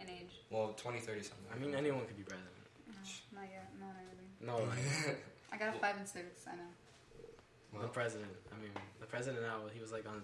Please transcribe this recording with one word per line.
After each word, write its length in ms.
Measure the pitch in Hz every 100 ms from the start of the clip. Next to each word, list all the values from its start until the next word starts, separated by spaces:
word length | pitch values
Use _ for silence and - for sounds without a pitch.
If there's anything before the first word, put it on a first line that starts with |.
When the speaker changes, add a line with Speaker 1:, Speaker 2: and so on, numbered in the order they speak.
Speaker 1:
in 80 | 190
age. 340 | - 175 - -
Speaker 2:
Well, 260 | 110 107 104
twenty, 240 | 123 117
thirty 220 | 113 104
something. 200 | 98 - 95
Speaker 3:
I 60 | 117
mean, 160 | 139
anyone 320 | 139 147 135 110
could 100 | 101
be 60 |
president. 300 | 98 92 92 90 - - -
Speaker 1:
No, 540 | 202 196 196 - 202
not 100 | 196
yet. 220 | 190 190 196
Not 140 | 196 190
really. 300 | 185 - - -
Speaker 3:
No, 280 | 117 120 110
like 480 | 123 135 151 151 - -
Speaker 2:
<laughs> 180 | - -
Speaker 1:
I 40 | 208
got 100 | 214
a 20 |
Speaker 3:
Well 80 | 220
Speaker 1:
five 160 | 208 202
and 100 | 196
six, 380 | 180 175 - -
I 80 |
know. 80 | 175 175 175 - - - - - - - - -
Speaker 2:
Well. 100 | 104
Speaker 3:
the 60 | 117
president. 420 | 123 117 107 101 92 -
I 100 | 107
mean, 80 | 107 101 98 -
the 60 | 110
president 360 | 120 127 123
now, 200 | 113 110 107
he 60 | 117
was, 100 | 110
like, 160 | 113 107
on 80 |
a 20 | 107